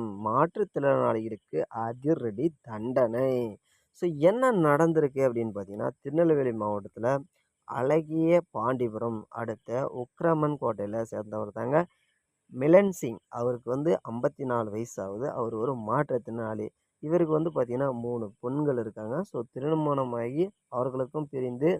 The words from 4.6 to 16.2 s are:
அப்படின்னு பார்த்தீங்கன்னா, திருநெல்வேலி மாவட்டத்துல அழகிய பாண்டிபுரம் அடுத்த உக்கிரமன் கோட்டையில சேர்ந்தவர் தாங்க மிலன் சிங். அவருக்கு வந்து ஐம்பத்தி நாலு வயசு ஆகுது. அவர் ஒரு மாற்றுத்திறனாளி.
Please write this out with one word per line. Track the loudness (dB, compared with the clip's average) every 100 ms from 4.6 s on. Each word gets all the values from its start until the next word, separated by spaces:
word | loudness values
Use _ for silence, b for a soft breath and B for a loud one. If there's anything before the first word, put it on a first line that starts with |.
| 6 6 6 4 2 2
அப்படின்னு | 2 2 -2
பார்த்தீங்கன்னா, | -4 -8 -6 -6 -6
திருநெல்வேலி | -2 2 4 4 2 0
மாவட்டத்துல | -2 -2 -6 -4 0 0 -2 _ _ _ -8
அழகிய | -2 2 2 2 0 4 4 2
பாண்டிபுரம் | -2 -2 0 -2 -2 -4 -4 -8
அடுத்த | -8 -6 -8 -6 -4 -4 -6
உக்கிரமன் | -10 -2 2 2 2 0
கோட்டையில | -2 -2 -4 -4
சேர்ந்தவர் | -4 -6 -6 -6 -6
தாங்க | -4 0 0 0 _ _ _ _ _ _
மிலன் | -2 6 8 6
சிங். | 0 -6 -8 -10
அவருக்கு | -4 -2 -2 -2
வந்து | -2 2 0 -2
ஐம்பத்தி | -2 -2 -2 -2
நாலு | -2 -2
வயசு | -4 -6 -6
ஆகுது. | -8 -6 -6
அவர் | -4 -4 -2
ஒரு | -4 -4 0
மாற்றுத்திறனாளி. | 0 0 -2